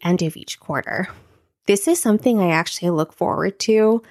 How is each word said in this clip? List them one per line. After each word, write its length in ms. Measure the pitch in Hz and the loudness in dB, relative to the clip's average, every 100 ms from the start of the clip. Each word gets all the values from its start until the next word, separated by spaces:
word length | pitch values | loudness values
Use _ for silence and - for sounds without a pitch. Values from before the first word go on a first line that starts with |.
end 180 | 175 175 | 0 0
of 140 | 160 - | -2 -6
each 240 | - - | -16 -16
quarter. 480 | - 139 - - 185 - _ _ _ _ - | -8 -6 -6 -6 -8 -12 _ _ _ _ 0
This 220 | 202 - | 0 2
is 140 | 339 | 0
something 400 | 233 214 247 220 | 2 2 2 2
I 80 | 175 | 2
actually 400 | 160 170 - 175 | 0 -2 -4 -2
look 240 | 160 160 | 0 -2
forward 440 | - 180 - 202 - | -2 -2 0 -4 -4
to 440 | - 220 214 226 - | 0 2 4 2 -4